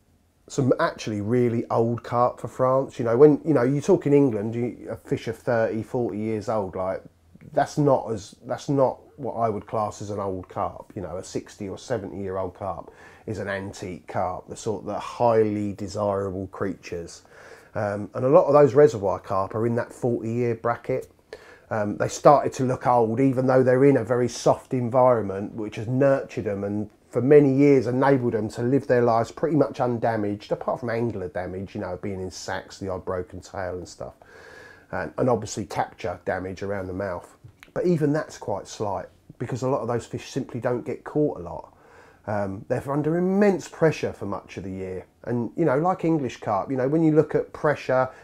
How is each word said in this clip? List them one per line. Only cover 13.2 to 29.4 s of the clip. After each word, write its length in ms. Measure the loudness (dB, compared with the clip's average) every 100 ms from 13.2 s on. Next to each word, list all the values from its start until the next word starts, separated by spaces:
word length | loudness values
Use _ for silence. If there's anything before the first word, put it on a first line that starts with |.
| -10
is 120 | -8
an 100 | -6
antique 580 | -6 -8 -10 -12 -12 -8
carp, 420 | -4 -4 -6 -12
the 80 | -10
sort 300 | -8 -6 -6
that 140 | -8
highly 720 | -8 0 4 4 2 0 -4
desirable 720 | -6 -8 -2 -2 0 -2 -6 -8
creatures. 760 | -6 -6 -6 -10 -10 -10 -16 -20 -20 -20 -20 -12
Um, 360 | -4 -4 -4 -6
and 100 | -2
a 40 | 4
lot 180 | 6 8
of 60 |
those 220 | 8 8
reservoir 440 | 8 6 4 -2 -4
carp 360 | -4 -4 -2
are 120 | -2 -2
in 80 | -2
that 160 | -4
forty 400 | -4 -2 -2 -2
year 220 | -2 -2
bracket. 560 | -2 -2 -4 -4 -6 -6 _ _ -20 -20 -20 -6
Um, 260 | -4 -2 -2
they 120 | -4
started 440 | 4 6 6 4
to 100 | -2
look 220 | -2 0 2
old, 320 | 2 2 2
even 280 | 2 2 4
though 160 | 4
they're 220 | 4 6
in 120 | 6 6
a 80 |
very 240 | 2 0 0
soft 460 | 0 0 0 -2
environment, 800 | -4 0 4 6 6 0 -4 -6
which 220 | -8 -8 -8
has 120 | -4
nurtured 560 | 2 4 4 0 -6
them 200 | -4 -4
and 260 | -4 -4 -6 -12 _
for 140 | -2
many 300 | 6 8 8
years 340 | 6 6 6 4
enabled 480 | 2 4 4 2
them 140 | -2 -2
to 120 | -2
live 240 | 0 0 2
their 160 | 2
lives 280 | 4 2 0
pretty 260 | -2